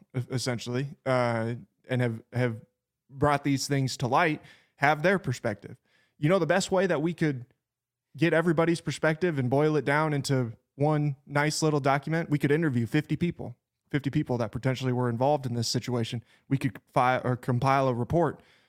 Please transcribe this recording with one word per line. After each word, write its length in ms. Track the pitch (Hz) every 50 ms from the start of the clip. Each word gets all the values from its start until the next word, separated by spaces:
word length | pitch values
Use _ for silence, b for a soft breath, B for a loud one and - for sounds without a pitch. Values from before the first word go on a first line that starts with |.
| - _ -
e-, 60 | 127 120 -
essentially, 580 | 131 123 - 135 120 110 - 120 123 123 143 143 165 - -
uh, 480 | 135 127 127 123 120 117 113 113 117 120 117 - - _ _ _ -
and 140 | 127 123
have, 180 | 123 120 113 113 - _
have 240 | - 123 127 120 113 110 - - _ _ _ _ _ _ _ _
brought 360 | 135 135 147 147 143 143 -
these 240 | 147 139 131 - -
things 280 | 143 139 135 123 - -
to 100 | 143 117
light, 340 | 131 156 180 160 151 - B B B B B B B
have 260 | - - - 156 151
their 160 | 151 185 202 185
perspective. 580 | - - 120 - - 117 101 - - - 113 - _ _ _ _ _ _ _ -
You 100 | 143 151
know, 100 | 190 196
the 80 | 165
best 240 | 147 170 190 185 -
way 160 | 196 180 196
that 140 | 180 170 139
we 140 | 151 170 165
could 320 | - 165 151 139 123 120 - _ _ _ _ _ _ _ _ _ _ _ _ -
get 200 | 127 156 170 156
everybody's 480 | 160 165 180 160 151 165 170 170 160
perspective 560 | - 160 139 - - 156 160 156 180 180 156 139
and 100 | 127 123
boil 280 | 135 139 151 156 151
it 100 | 147 123
down 260 | 139 139 151 160 156
into 400 | 151 139 127 - 139 131 123 113 110 - _ _ _
one 420 | 135 143 151 151 151 147 147 135 - _
nice 360 | - 143 143 147 151 151 -
little 180 | 160 156 147 147
document, 480 | 135 143 135 143 - 156 160 165 165 -
we 100 | 147 147
could 140 | - -
interview 320 | 147 160 170 156 123 123 117
fifty 320 | 107 - 151 151 - 151
people, 400 | - 170 175 - - - 113 123 - _ _ _ _ _ _
fifty 200 | - 143 - 139
people 260 | - 151 151 - 123 117
that 140 | 117 104
potentially 400 | - 120 - 131 127 123 131 127
were 160 | 123 123 123 123
involved 380 | 117 113 131 139 151 143 135
in 80 | 127 120
this 140 | 120 113 -
situation. 540 | - 127 - - 120 120 113 - - 117 b b b b b -
We 80 | 139 123
could 200 | - 139 - - - _
fi-, 280 | - 143 127 127 127 -
or 160 | - 120 127
compile 520 | 120 - - 127 120 135 135 135 139 135 131
a 60 | 123
report, 480 | 113 120 - 151 170 170 131 - b b b b b b